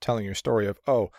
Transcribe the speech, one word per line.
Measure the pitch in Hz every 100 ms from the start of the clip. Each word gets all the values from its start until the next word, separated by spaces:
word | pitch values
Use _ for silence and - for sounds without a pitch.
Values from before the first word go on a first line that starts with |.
telling | - 117
your | 101 95
story | - 113 101
of, | 98 -
"Oh, | 123 98